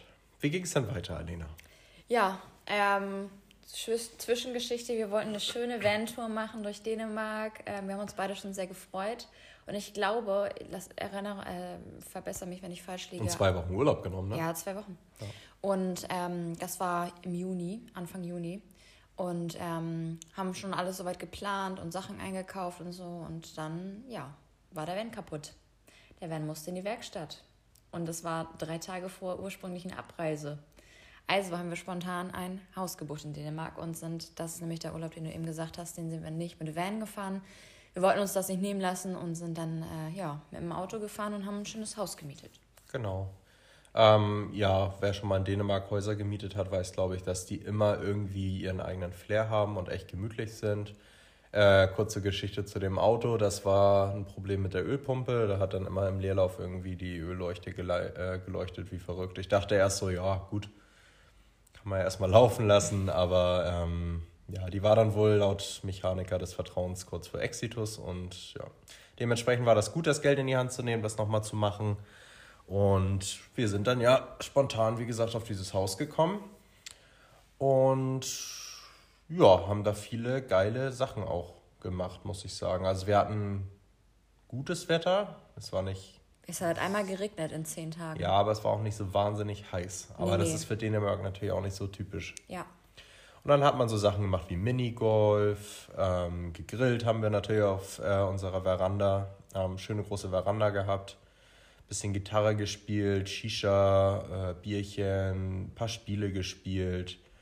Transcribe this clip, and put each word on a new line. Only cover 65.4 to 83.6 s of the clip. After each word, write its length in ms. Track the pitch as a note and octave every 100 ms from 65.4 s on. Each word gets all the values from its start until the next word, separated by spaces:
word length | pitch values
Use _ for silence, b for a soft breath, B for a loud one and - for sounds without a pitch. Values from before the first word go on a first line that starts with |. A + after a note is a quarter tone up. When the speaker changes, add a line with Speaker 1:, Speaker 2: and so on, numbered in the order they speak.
| G2 G2 - -
Speaker 1:
Mechaniker 540 | G2 F#2 F#2 F#2 F#2 F2+
des 160 | F2
Vertrauens 520 | - F2 F#2 F2+ F#2 -
kurz 220 | F2 -
vor 120 | -
Exitus 580 | A#2 - A#2 A2+ G#2+ -
und 560 | - F2+ F2+ F#2 - -
ja, 100 | - - - B B -
dementsprechend 460 | A#2+ A#2 B2+ A#2+ A#2
war 100 | G#2+
das 180 | G#2
gut, 120 | D#3+ D#3+
das 140 | C#3+
Geld 160 | C#3+ C#3
in 80 | C3
die 100 | C3
Hand 160 | B2+
zu 100 | -
nehmen, 180 | A#2+ A2+
das 140 | G#2 -
nochmal 260 | G#2+ G#2+
zu 120 | - G#2+
machen. 400 | G#2 G2 G#2+ G2+ B B B B B B -
Und 720 | G2 G2+ F#2+ F#2+ F#2+ - - - -
wir 140 | G#2+
sind 180 | G2+ A2
dann 140 | B2
ja 260 | A#2 C3 - -
spontan, 560 | - C#3 B2 A2+ A2 A2+
wie 60 | A#2+
gesagt, 300 | A2+ A2+ A2
auf 100 | G#2+
dieses 280 | F#2+ F#2
Haus 240 | G2 G2+ -
gekommen 420 | D3+ - E3+ G3+ - - B B B B B B B B B -
und 680 | C#3 C3 C3 C3+ C3 C3 - - - B B B B B B B -
ja, 380 | F3 A2 F2+ F#2+
haben 160 | G#2
da 100 | G#2
viele 480 | G#2 - A#2 A#2+ C3
geile 500 | - F#2+ G#2 B2+ C3+
Sachen 320 | A#2 B2+ G#2+
auch 300 | F2 F2 E2+ - _ _
gemacht, 440 | G2 F2+ F2+ - G2
muss 200 | G2 G2+
ich 80 | -
sagen. 300 | F2 F#2 F#2+
Also 220 | F#2+ G2
wir 100 | G2+
hatten 500 | G2+ G#2+ G2+ G2